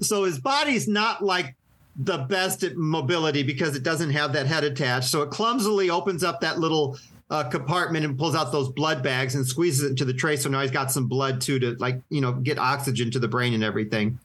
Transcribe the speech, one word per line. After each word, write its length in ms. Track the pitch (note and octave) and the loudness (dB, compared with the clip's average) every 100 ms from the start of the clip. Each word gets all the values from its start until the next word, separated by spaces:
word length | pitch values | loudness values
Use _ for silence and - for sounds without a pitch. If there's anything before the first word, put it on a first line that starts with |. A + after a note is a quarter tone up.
So 220 | G3+ G#3 F#3+ | -2 0 0
his 140 | C#3+ | 0
body's 480 | B2+ C#4+ D4 A#3+ D3 | 0 2 2 0 0
not, 360 | G#3 A3 G#3+ | 2 0 0
like, 320 | G3+ F3+ C#3+ - _ _ _ - | 0 0 -2 -10 _ _ _ -6
the 180 | C3+ E3+ | -2 -2
best 440 | C3 F#3+ F#3 F#3+ | 0 0 0 -2
at 140 | F3+ - | -4 -2
mobility 640 | D#3 D#3+ C#3 E3+ D#3+ C#3+ | -2 0 2 2 2 2
because 320 | C#3 C#3 E3 C#3 | 0 0 -2 -2
it 60 | |
doesn't 280 | C3 D#3+ D#3+ | -2 0 0
have 200 | D3 D3 | 0 0
that 120 | D3 C#3 | 0 0
head 180 | D#3+ | 2
attached. 460 | D3 C3 C3+ B2 B2+ | 0 0 0 0 0
So 140 | D#3+ | 0
it 80 | D3 | -2
clumsily 580 | - A3+ B3+ G3+ G3+ F#3 | 0 0 2 2 2 2
opens 340 | E3+ F#3 F3 | 2 0 -2
up 160 | F3+ D#3+ | -2 0
that 180 | E3 E3 | -2 0
little, 380 | D#3+ D#3 C#3+ B2+ - - - | 2 2 0 -4 -14 -20 -6
uh, 120 | D3+ C3 | -4 -2
compartment 560 | D#3+ C3 F3 E3+ D#3+ D3+ | -4 -2 0 0 0 -2
and 120 | C3 | -2
pulls 180 | D#3+ D#3 | 0 0
out 160 | D3 | 0
those 180 | D3 C3+ | 0 -2
blood 320 | C3 D#3 D#3+ | 0 0 0
bags 300 | C#3 B2+ C3 C3+ | 0 0 0 0
and 100 | B2+ | -2
squeezes 380 | D#3+ F3 C3 | 0 2 2
it 60 | C#3 | 0
into 160 | C3 C#3 | 0 -2
the 80 | |
tray. 240 | B2+ D#3+ D3 | 0 0 0
So 100 | C#3+ | 0
now 140 | C3+ | 0
he's 100 | C#3 | 0
got 200 | C#3+ B2+ | 0 0
some 160 | C#3 C3 | 0 0
blood 340 | C3 C3+ C3 | 0 0 0
too 180 | - C3+ | 0 0
to, 120 | B2 A2+ | 0 -2
like, 200 | B2+ C3 - | -2 -4 -4
you 120 | D3+ | -2
know, 100 | C3 | 0
get 240 | B2+ B2+ D3+ | 0 -2 0
oxygen 500 | B2+ C#3 C3 A2 A#2 | 0 0 0 0 0
to 80 | C3 | 0
the 80 | A#2 | 0
brain 260 | B2 B2 A2+ | 0 2 2
and 80 | |
everything. 560 | A2 G#2+ G#2+ A2 G#2+ B2+ | 0 0 0 0 0 -2